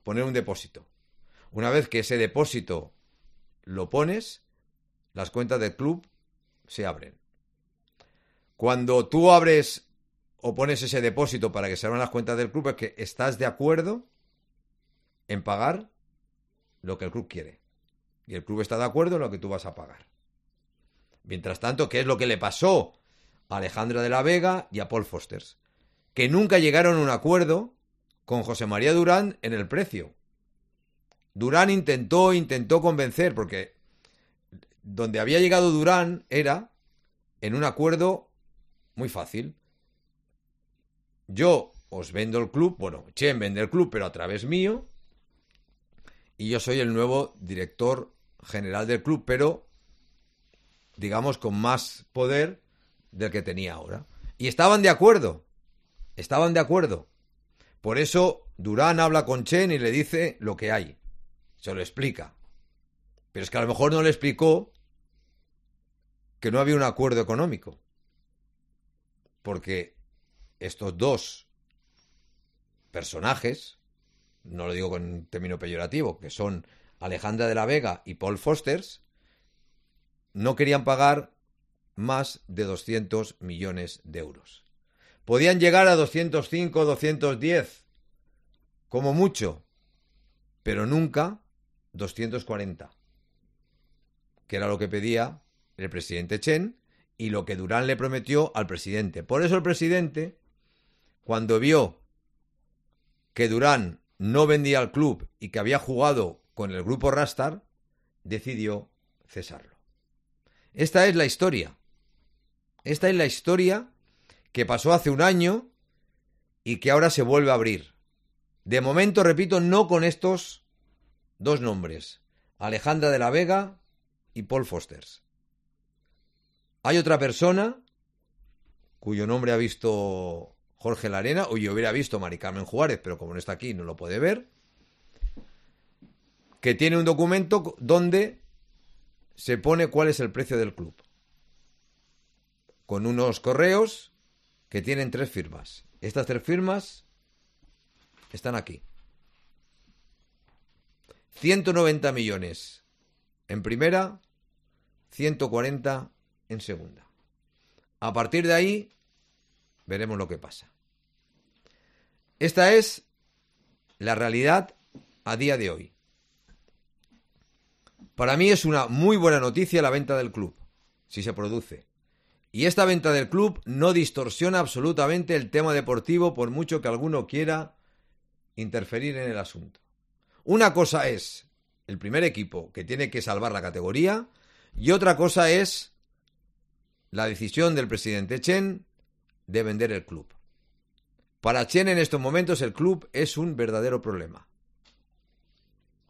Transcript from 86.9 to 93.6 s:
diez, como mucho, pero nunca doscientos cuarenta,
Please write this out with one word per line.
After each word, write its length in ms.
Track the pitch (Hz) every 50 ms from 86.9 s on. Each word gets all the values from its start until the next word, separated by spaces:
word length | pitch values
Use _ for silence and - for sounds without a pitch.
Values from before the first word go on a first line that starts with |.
| 135 - 151 156 151 123 143 143 131 110
diez, 460 | 139 165 175 151 120 - - _ _ _ _ _ _ _ _ _ _ _ _ _ _ _ _ _ _ _ _ _ _
como 260 | _ 123 127 139 139 143
mucho, 520 | 170 196 190 - - 107 85 76 76 - _ _ _ _ _ _ _ _ _ _ _ _ _ _ _ _ _ _ _ -
pero 220 | 110 104 104 107
nunca 560 | 123 147 160 165 143 - 147 160 190 214 - _ _ _ _ _ _ _ _ _ _ -
doscientos 520 | 87 101 92 - 113 117 113 123 120 -
cuarenta, 460 | - 107 101 101 95 82 - 76 - _ _ _ _ _ _ _ _ _ _ _ _ _ _